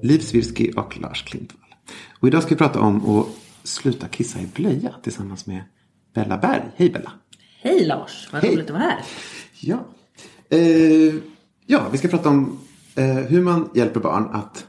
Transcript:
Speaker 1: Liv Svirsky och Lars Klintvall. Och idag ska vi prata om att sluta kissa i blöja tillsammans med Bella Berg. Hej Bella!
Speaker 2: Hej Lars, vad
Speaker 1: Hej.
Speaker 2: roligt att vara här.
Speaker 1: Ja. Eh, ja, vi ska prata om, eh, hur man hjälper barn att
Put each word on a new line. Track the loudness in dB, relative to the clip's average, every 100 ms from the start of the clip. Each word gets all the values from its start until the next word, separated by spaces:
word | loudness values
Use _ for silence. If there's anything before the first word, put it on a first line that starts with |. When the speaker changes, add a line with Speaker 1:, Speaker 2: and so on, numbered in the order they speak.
Speaker 1:
Liv | 4 2
Svirsky | 4 0 0 -2 -2 -2
och | -8 -10
Lars | -12 -12
Klintvall. | -12 -14 -14 -20 _ _ -20 -20 -20 _
Och | 2
idag | 2
ska | 2
vi | 2
prata | 2 4
om | 2 2 2 2
att | 2 -6 -20 -18
sluta | -12 -4 -4 -4 -8
kissa | -6 -6 -6
i | -10
blöja | -4 -2 -2 -4 -8
tillsammans | -12 -10 -12 -12 -12
med | -12 -12 _ _ _ _
Bella | -6 -4 -2
Berg. | 0 -2 -4 0
Hej | 0
Bella! | 0 -12 -18 _ -20 _ _
Speaker 2:
Hej | 0 2 2
Lars, | -2 -6 -16 -12
vad | -2
Speaker 1:
Hej. | 0
Speaker 2:
roligt | 0 -2
att |
vara | -4
här. | -2 -4 -8 -16 -16 -18 -20 _
Speaker 1:
Ja. | -4 -4 -6 -20 _ _ -20 -20 _
Eh, | 2 4 6 6 6 4 2 -10 -20 _ _ 0
ja, | 0 2
vi | -2
ska | 0
prata | 0 4
om, | 4 2 -6 -16 -20 _
eh, | -2 0
hur | 0 2 2
man | 4 0 0
hjälper | 0 2 0
barn | -2 -2 -2
att | -6 -10 -16